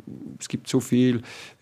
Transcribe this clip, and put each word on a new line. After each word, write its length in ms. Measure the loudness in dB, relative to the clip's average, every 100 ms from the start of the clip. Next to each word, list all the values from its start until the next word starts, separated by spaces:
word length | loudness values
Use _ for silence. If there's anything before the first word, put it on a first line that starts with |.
| -14 -14 -14 -12
es 80 | -6
gibt 220 | -6 0
so 100 | 0
viel, 420 | 4 4 6 4 -4 -14 -18 -8